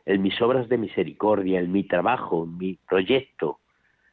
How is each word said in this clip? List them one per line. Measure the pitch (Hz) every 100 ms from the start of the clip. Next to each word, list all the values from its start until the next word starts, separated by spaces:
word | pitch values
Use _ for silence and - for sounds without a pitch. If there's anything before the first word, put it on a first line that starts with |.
| -
en | 98
mis | 95 -
obras | 117 131 117
de | 123
misericordia, | 101 - 82 - 104 104 95 95
en | 87
mi | 95
trabajo, | 95 90 90 127 - 85
en | 82 85
mi | 95 90 -
proyecto. | 95 92 131 131 - 80 69 _ _ _ _ _